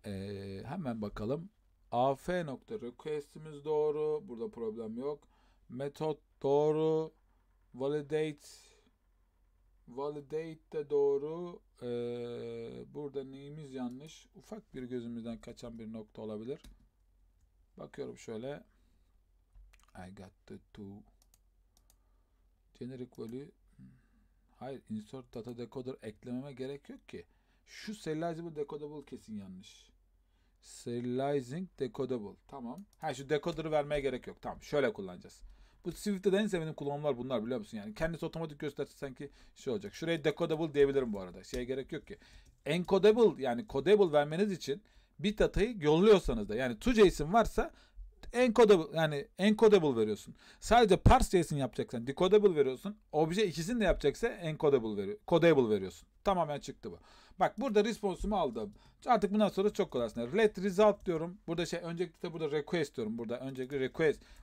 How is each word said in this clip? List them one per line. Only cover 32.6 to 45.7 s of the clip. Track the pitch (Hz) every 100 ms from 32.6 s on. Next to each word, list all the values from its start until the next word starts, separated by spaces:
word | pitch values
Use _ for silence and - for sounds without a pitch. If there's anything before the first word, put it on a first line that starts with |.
| 120 151 202 _
Ha, | 160
şu | 131 135
decoder'ı | 147 170 156 160
vermeye | 156 143 147
gerek | 135 123 -
yok. | -
Tamam, | 120 -
şöyle | - 147 127
kullanacağız. | 107 95 90 - - - - - _ -
Bu |
Swift'te | - 208 196 196
de | 190
en | 214
sevdiğim | 175 160
kullanımlar | 147 143 143 147 123
bunlar | 127 127
biliyor | 110 127
musun? | 104 110
Yani | 104
kendisi | 107 165 165 160
otomatik | 165 165 143
gösterse | 151 139 139 -
sanki | 139 127 143 - - -
şey | -
olacak. | 110 -
Şuraya | - 165 165
decodable | 151 143 165 156 165
diyebilirim | 139 139 139 123
bu | 101
arada. | 92 92
Şeye | 95 127
gerek | 123 131 127
yok | 156 -
ki. | 101 - - - _ -
Encodable | 165 175 190 202 220 220 147
yani | 127 120 107
codable | 139 135 208 190
vermeniz | 147 147 160 208
için | 180 - 135 _ _ _ _
bit | 170 208
datayı | 170 - 214